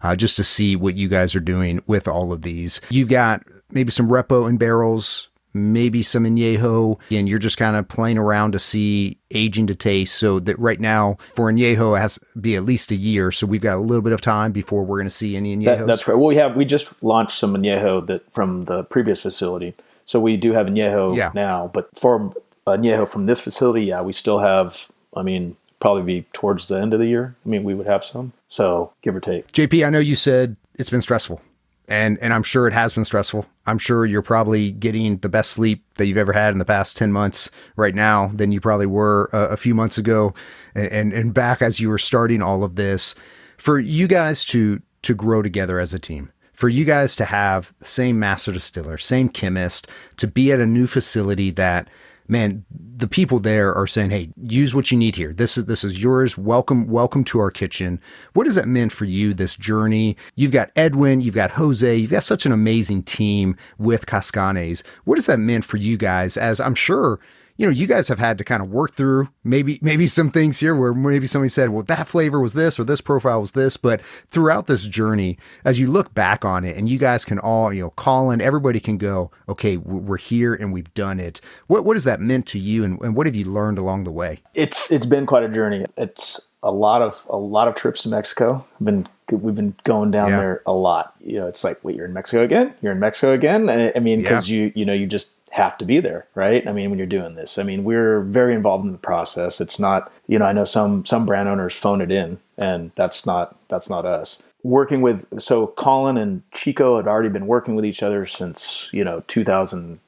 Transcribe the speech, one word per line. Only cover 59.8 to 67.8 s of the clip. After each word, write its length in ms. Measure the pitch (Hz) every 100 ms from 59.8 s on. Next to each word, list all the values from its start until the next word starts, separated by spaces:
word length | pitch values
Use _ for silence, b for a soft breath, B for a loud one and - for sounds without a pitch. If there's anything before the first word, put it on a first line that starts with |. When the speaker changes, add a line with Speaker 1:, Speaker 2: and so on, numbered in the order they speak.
| 110 110 110 101 B -
Speaker 1:
You've 160 | 139
got 200 | 127 107 -
Edwin, 460 | 160 139 143 131
you've 140 | 123 101
got 160 | 92
Jose, 440 | - 156 117 123 117
you've 160 | 110
got 120 | -
such 220 | - 208 143
an 60 |
amazing 520 | 110 110 113 101 98
team 520 | - - 104 101 95 92 B -
with 300 | 107 113 -
Cascanes. 720 | 104 - 107 95 95 85 85 B B -
What 140 | 320
has 80 | -
that 120 | 127
meant 240 | 110 117
for 140 | - 107
you 180 | 104 113
guys? 420 | 104 92 92 -
As 220 | 113 107
I'm 160 | 131 120
sure, 440 | - 220 180 101 b b b -
you 60 | 208
know, 60 |
you 160 | 131